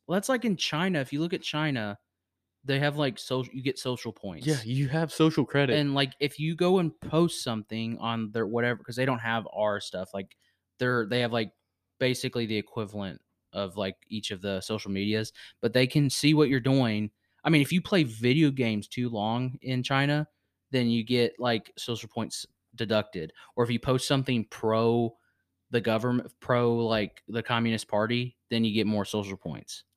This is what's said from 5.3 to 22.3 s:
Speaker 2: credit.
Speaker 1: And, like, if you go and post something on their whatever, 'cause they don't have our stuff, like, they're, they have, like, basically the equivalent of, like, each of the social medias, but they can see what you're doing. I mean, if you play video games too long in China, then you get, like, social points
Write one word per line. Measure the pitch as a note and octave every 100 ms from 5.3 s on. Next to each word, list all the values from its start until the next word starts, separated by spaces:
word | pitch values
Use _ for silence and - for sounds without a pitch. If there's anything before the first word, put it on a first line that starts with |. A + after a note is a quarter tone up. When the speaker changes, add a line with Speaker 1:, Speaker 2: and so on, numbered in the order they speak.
| D#3+ B2+
Speaker 2:
credit. | C#3+ C#3 D3+
Speaker 1:
And, | C#3+ C#3
like, | C3+ -
if | C#3+ -
you | D#3 E3
go | F3+ F#3
and | E3 -
post | - D#3 E3+ -
something | B2 A2+ - A2+ A2+ A#2
on | A2+ A#2 G#2+
their | A2+ G#2
whatever, | A#2 A#2+ A#2
'cause | - A#2
they | C3
don't | A#2+
have | A2+ A2+ G2+
our | G2+ G#2+ G2+
stuff, | - F#2 F#2+
like, | G2 F#2+ _ _ _ _ -
they're, | B2+ B2 G2+
they | B2
have, | A#2+
like, | A#2 G#2+ - _ _ _ -
basically | B2+ B2+ C3 B2 A2
the | G#2+
equivalent | - A#2 G2+ G#2 F#2+ C2 _ _ _
of, | F2+ G2 F#2+
like, | G2 - -
each | G#2+ -
of | G2
the | G2 F#2+
social | - A2 G#2
medias, | G2 G#2 G#2+ A2 - - _
but | A#2+
they | B2 B2+
can | D3+ C#3+
see | - D3
what | D3+ C#3
you're | C3+
doing. | B2+ C3+ A#2+ G#2+ G#2 - _ _
I | D3+
mean, | D#3
if | C3+
you | F3+
play | - G3
video | C3+ A2 A#2+ D3 D3+
games | C3+ A#2 G#2+ -
too | - B2
long | A2 G#2+ A#2 B2+ B2+
in | C3 B2+
China, | B2 C3+ C#3+ D3 D3+ _ _ _ _
then | C3 A#2
you | A#2
get, | A2+ B2 A#2 -
like, | A#2+ A2+ - -
social | - A#2 A2
points | A#2 A2